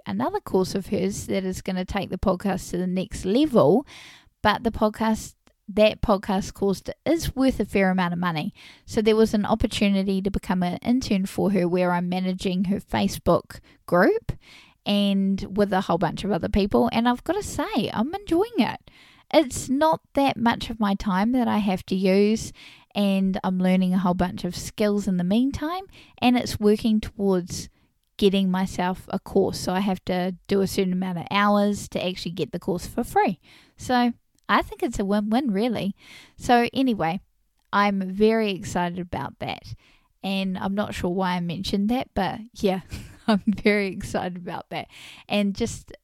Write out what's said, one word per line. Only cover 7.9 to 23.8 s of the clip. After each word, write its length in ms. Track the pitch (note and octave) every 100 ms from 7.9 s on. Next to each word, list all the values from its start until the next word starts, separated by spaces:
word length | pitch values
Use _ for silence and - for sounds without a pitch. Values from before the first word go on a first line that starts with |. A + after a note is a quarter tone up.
amount 220 | F#3 F3
of 80 | F3
money. 340 | F3+ D#3+ E3+ - - -
So 180 | - -
there 140 | G#3+ A3
was 180 | A3
an 100 | G#3+
opportunity 760 | G3+ A3 A3 - G3+ G3 G3 F#3+
to 80 | G3
become 320 | G3+ - F#3
an 140 | F3 F3+
intern 500 | - B3 - G3 G3
for 240 | - F3+
her, 160 | G3 F3
where 240 | F3+ F3+
I'm 180 | F3 F3
managing 580 | F#3 F#3 F#3 G3+ F3+ F#3
her 120 | G3+
Facebook 800 | - A3 G3 - - E3+ - - - _ -
group 440 | F3 A3 A4 - - - - - _
and 600 | - G3+ G3+ G3 G3 G3 - F#3+
with 160 | G3+
a 80 | F#3+
whole 180 | G3+ F3
bunch 240 | D#3+ -
of 80 | F#3+
other 180 | A3+ -
people. 400 | G#3 G3+ A#3+ A#3
And 160 | - A#3
I've 160 | B3
gotta 180 | - F#4+
say, 480 | G4 - E4+ G#4 -
I'm 220 | - B3
enjoying 440 | G4 G4+ E4 A4+ A4+
it. 200 | D#4+ - - - - _ -
It's 340 | G3+ B3 - G#3+
not 320 | C4+ D#4+ E4 _
that 220 | - C#4 -
much 340 | A#3 - -
of 80 | A3
my 160 | G#3
time 380 | G3+ G#3+ F#3 G#3+
that 160 | B3+ A3+
I 100 | G#3+
have 260 | G3+ F#3 -
to 100 | F#3+
use, 560 | F#3+ F#3+ G#3 A3+ - - - - _
and 460 | - G3+ G3 F#3+ F#3
I'm 160 | F#3 F#3
learning 340 | F#3 F#3